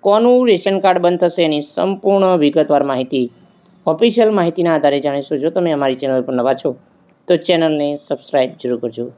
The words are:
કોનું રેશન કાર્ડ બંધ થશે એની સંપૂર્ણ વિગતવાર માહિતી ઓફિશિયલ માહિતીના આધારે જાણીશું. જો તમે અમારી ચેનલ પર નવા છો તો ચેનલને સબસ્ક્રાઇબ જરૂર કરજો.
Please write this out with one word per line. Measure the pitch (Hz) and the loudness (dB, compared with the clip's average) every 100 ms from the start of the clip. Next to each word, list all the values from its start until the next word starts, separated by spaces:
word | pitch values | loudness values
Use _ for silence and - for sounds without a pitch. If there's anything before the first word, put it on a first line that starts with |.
કોનું | 202 208 233 247 254 | 2 2 4 4 4
રેશન | 180 - 196 | 2 0 0
કાર્ડ | 196 180 | 2 2
બંધ | 175 175 | 2 2
થશે | 175 170 | 0 0
એની | 165 151 | 0 -2
સંપૂર્ણ | 147 - 180 196 196 196 190 180 | -6 -4 -4 -2 0 2 2 2
વિગતવાર | 147 151 147 147 | 2 2 2 2
માહિતી | 143 127 127 135 120 - _ _ _ _ - | 0 -4 -4 -4 -4 -8 _ _ _ _ -4
ઓફિશિયલ | 160 233 220 220 | 2 2 4 2
માહિતીના | 208 170 165 170 160 | 2 -2 0 0 2
આધારે | 143 143 | 2 0
જાણીશું. | 139 139 139 147 | -2 -4 -4 -4
જો | 151 | -2
તમે | 165 175 | -2 -2
અમારી | 147 139 131 | 0 -2 -2
ચેનલ | 135 131 | -2 -4
પર | 127 | -2
નવા | 127 123 | -2 -2
છો | 127 151 123 _ _ _ _ - | -2 -4 -8 _ _ _ _ -2
તો | 175 | -2
ચેનલને | 160 175 160 151 147 143 | 0 0 0 0 -4 -6
સબસ્ક્રાઇબ | - 139 - 143 127 - | -8 -10 -4 -2 -2 -4
જરૂર | 127 120 | -6 -6
કરજો. | 120 113 120 | -6 -8 -12